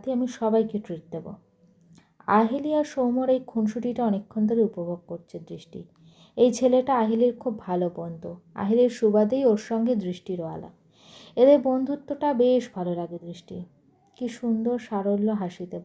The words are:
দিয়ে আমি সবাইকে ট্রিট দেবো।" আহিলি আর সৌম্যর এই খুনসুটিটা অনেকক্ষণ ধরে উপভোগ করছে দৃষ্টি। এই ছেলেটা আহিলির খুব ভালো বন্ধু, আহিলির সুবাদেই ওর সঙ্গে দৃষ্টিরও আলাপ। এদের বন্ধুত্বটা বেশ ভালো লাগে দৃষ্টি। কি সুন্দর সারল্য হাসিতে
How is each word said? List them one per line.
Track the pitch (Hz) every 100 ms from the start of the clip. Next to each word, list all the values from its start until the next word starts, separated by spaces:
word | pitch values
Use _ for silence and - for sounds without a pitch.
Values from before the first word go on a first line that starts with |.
দিয়ে | - 247
আমি | 247
সবাইকে | - 220 226 220 214
ট্রিট | - 170 -
দেবো।" | 165 170 202 _ _ _ _ _ - _ _ -
আহিলি | 208 220 269 294 302
আর |
সৌম্যর | 294 - 247 247 262
এই | 262 262
খুনসুটিটা | 226 214 233 247 240 233
অনেকক্ষণ | 196 - 220 214
ধরে | 233
উপভোগ | 214 214 170 175 -
করছে | 170 - 170
দৃষ্টি। | 165 170 - - 170 _ _ _ _ -
এই | 247
ছেলেটা | 214 247 254 254 254
আহিলির | 220 226 240 233
খুব | 254 214
ভালো | - 180 180 175
বন্ধু, | 170 165 170 175 _ -
আহিলির | 196 233 247
সুবাদেই | 226 220 208 214 262 269
ওর | 208
সঙ্গে | - 226 226 233
দৃষ্টিরও | 180 180 - 180 160
আলাপ। | 160 170 - _ _ - - - -
এদের | 254 285
বন্ধুত্বটা | 262 262 269 285 - 285 294
বেশ | 254 247 254 233 190
ভালো | 180 175
লাগে | 165 170
দৃষ্টি। | 170 175 - 180 180 _ _ _ _ -
কি | 247
সুন্দর | 226 240 220 226 240
সারল্য | 240 202 196 202 208
হাসিতে | 208 180 - 180 175